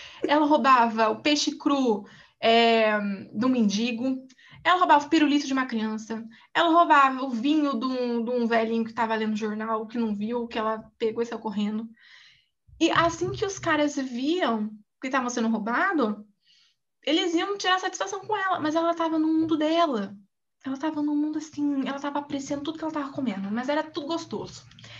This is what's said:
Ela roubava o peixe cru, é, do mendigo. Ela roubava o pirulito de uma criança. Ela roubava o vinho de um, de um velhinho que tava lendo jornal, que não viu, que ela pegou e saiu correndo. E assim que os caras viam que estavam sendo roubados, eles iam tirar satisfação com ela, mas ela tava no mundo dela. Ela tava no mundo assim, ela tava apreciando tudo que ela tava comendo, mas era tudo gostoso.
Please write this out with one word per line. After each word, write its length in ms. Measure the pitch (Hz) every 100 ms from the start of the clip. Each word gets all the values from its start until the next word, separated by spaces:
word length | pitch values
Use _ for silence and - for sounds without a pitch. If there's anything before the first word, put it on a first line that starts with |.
| - - -
Ela 160 | 294
roubava 680 | 294 302 262 254 233 220 220
o 120 | 220
peixe 340 | 302 294 - 294
cru, 480 | 294 285 247 202 - - - -
é, 600 | 226 226 233 226 214 208 202 190 -
do 160 | 208 254
mendigo. 800 | 247 208 202 240 226 262 262 - _ - -
Ela 160 | 320 359
roubava 260 | 359 294 294
o 40 |
pirulito 360 | 320 294 285 269
de 80 |
uma 140 | 262 262
criança. 600 | 226 220 220 - 220 233 - _
Ela 180 | 311 339
roubava 540 | 330 320 269 - 262
o 60 | 269
vinho 500 | 233 277 311 285 233
de 60 | 254
um, 400 | 254 247 233 226
de 60 |
um 160 | 247 226
velhinho 360 | 226 226 226
que 80 | 226
tava 220 | - 226
lendo 220 | 220 220 214
jornal, 500 | 214 214 220 220 220
que 140 | 240
não 160 | 226 202
viu, 320 | 214 240 233
que 100 | 233
ela 260 | 220 220 - -
pegou 240 | 226 226
e 60 | 233
saiu 100 | 226
correndo. 500 | 220 202 208 214 226 - - - - _ _ _ _ -
E 100 | 330
assim 420 | - 330 330 370
que 140 | 403 403
os 140 | 381
caras 360 | 339 302 294 285
viam 760 | 262 240 277 359 294 220 214 - _ _
que 80 | -
estavam 220 | 269 240
sendo 200 | 240 226
roubados, 680 | 214 202 247 370 330 220 208 - _ _ _ _ _ _ _ -
eles 300 | 330 370 330
iam 200 | 381 403
tirar 200 | 381 370
satisfação 420 | 370 381 - 403
com 140 | 392 415
ela, 240 | 381 359
mas 140 | 302
ela 220 | 320 330 339
tava 240 | 330 320
no 80 | 311
mundo 280 | 320 320 311
dela. 640 | 302 330 339 233 196 - _ _ _ _
Ela 140 | 269 269
tava 240 | 311 302
no 140 | 294 294
mundo 240 | 302 311
assim, 480 | - - 294 277 269
ela 120 | 277
tava 200 | 294 285
apreciando 440 | 285 277 277 285
tudo 140 | 302 320
que 60 |
ela 100 | 320
tava 180 | 302 277
comendo, 380 | 294 247 196 196
mas 160 | 220 262
era 160 | 302
tudo 240 | 311 339 285
gostoso. 560 | 330 - 202 147 - - - - -